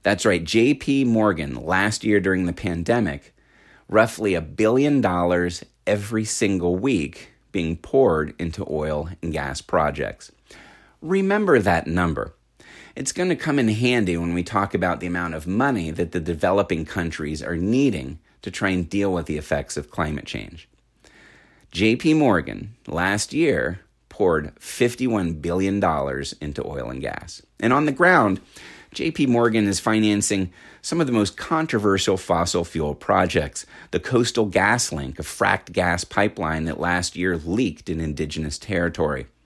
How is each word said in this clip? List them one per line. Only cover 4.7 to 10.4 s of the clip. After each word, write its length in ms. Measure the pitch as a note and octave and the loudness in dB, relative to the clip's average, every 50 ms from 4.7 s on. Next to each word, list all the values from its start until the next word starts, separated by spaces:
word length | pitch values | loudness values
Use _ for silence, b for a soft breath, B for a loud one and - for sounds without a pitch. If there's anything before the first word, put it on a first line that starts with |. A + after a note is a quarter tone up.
| A#2+ C3 C#3+ D3 C#3+ C3+ | 4 4 4 4 4 4
dollars 640 | A2 F#2 F2+ F2 F2 F2 F2+ F2+ F2+ F2+ F2+ - - _ _ _ _ | 2 2 2 2 2 2 2 2 0 -2 -4 -8 -14 _ _ _ _
every 380 | - G#2 G#2 G2+ G#2 A2+ A2 A2 | 0 0 0 -2 -2 -2 -2 -2
single 540 | G#2+ - - A#2 G2+ G2 F2+ E2+ F2 F2+ | -2 -2 0 0 2 2 2 2 0 0
week 560 | F#2 G#2+ C#3 B2+ F2 C#2+ C#2 - - - - _ _ _ _ | 0 0 0 0 0 0 -4 -8 -16 -20 -20 _ _ _ _
being 240 | - F#2+ E2+ D#2+ E2 | -6 -4 -2 -2 -4
poured 580 | D#2+ - - - C3+ C3+ G2+ E2 D#2 D2+ - - - | -6 -6 0 4 4 4 6 4 2 -2 -4 -6 -8
into 260 | F2 E2 - - - - | -8 -6 -6 -8 -8 -6
oil 400 | D2 D2+ D2+ D#2 D2+ D2 D#2+ E2 F#2 _ | -4 -4 -4 -2 -4 -4 -6 -8 -10 _
and 120 | - E2 D#2 | -8 -6 -6
gas 260 | D#2 C#2 C#2 C#2+ - | -4 -6 -6 -8 -10
projects. 720 | - - - F2 D2+ D2+ C#2+ D2 C2 G1+ - _ - - _ _ | -8 -2 0 0 0 0 -2 -4 -6 -6 -8 _ -20 -20 _ _